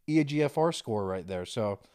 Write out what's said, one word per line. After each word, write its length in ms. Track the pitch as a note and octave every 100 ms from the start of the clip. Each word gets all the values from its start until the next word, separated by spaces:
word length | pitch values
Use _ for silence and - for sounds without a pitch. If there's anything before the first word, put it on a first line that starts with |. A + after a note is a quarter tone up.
| -
E 160 | D#3 D3
G 180 | D3
F 140 | D3 D#3
R 160 | D#3+
score 320 | E3 - G#2+ G2
right 200 | F#2+ F2
there. 200 | F#2 F2+
So 340 | - G#2 G2+ -